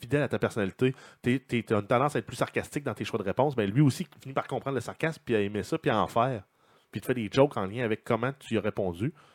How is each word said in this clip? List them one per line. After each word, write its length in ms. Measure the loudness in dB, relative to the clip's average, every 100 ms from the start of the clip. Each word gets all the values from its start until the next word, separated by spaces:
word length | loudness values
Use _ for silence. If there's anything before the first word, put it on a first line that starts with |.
fidèle 200 | -4 -2
à 40 | 0
ta 120 | 0
personnalité. 540 | -2 0 -2 0 0 0 -12 -4
T'es, 180 | 0 0
t'es, 240 | 0 -4
t'as 160 | 0 0
une 80 | 2
tendance 300 | 2 2 0
à 20 |
être 60 | -6
plus 100 | -4
sarcastique 480 | -2 -2 -4 -6
dans 100 | -6
tes 120 | -6 -4
choix 120 | -2
de 60 |
réponse. 320 | -2 2 2 2
Ben, 160 | 2
lui 80 | 4
aussi, 260 | 4 4 -6
il 80 | -12
finit 120 | -6
par 120 | -6 -4
comprendre 280 | -6 -4 -4
le 60 |
sarcasme, 400 | -6 -4 -4 -4
puis 120 | -2 0
à 20 |
aimer 240 | 0 -2
ça, 140 | -4 -2
puis 120 | 2
à 120 | 2
en 60 | 2
faire. 360 | 2 0 -2 -10 _ _ _ _
Puis 60 | -8
il 40 |
te 40 | -2
fait 80 |
des 160 | -2 0
jokes 240 | 4 4 2
en 100 | -4
lien 200 | -4 -2
avec 180 | -2
comment 280 | 0 0 0 -4
tu 180 | -4 -2
y 20 |
as 40 |
répondu. 520 | 0 -2 -4 -2 -4 -6 -18